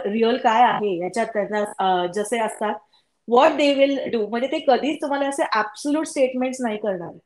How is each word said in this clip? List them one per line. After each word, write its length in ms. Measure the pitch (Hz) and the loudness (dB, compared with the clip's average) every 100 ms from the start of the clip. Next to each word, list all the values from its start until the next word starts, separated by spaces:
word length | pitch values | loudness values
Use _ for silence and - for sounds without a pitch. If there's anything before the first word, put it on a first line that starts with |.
| 202 | 0
real 300 | 220 226 254 | 0 0 2
काय 260 | 240 220 | 2 4
आहे 360 | 240 208 208 170 | 4 2 -2 -2
याच्यात 280 | 180 226 226 | -4 -4 -4
त्यांना, 320 | 214 190 208 208 - | -4 -4 -2 -4 -2
अ, 280 | 190 180 175 | 0 2 0
जसे 320 | 208 208 233 | -4 -4 -2
असतात, 360 | 220 - 214 240 _ _ _ _ - | -4 -4 -4 -6 _ _ _ _ 2
what 200 | 240 311 | 6 6
they 240 | 302 285 277 | 4 2 4
will 380 | 277 269 - 226 | 2 2 -2 -4
do, 120 | 202 | -2
म्हणजे 180 | 233 269 | -2 -2
ते 180 | 311 302 | -2 2
कधीच 340 | 240 277 302 | 2 2 -4
तुम्हाला 260 | 294 277 277 | -2 -2 -2
असे 140 | 330 302 | -2 0
absolute 540 | 214 214 - 294 302 302 | 0 -2 -4 -2 -2 -2
statements 540 | 294 254 254 254 254 | 0 0 0 -4 -4
नाही 160 | 240 214 | -6 -4
करणार. 420 | 214 185 170 - | -4 -6 -8 -14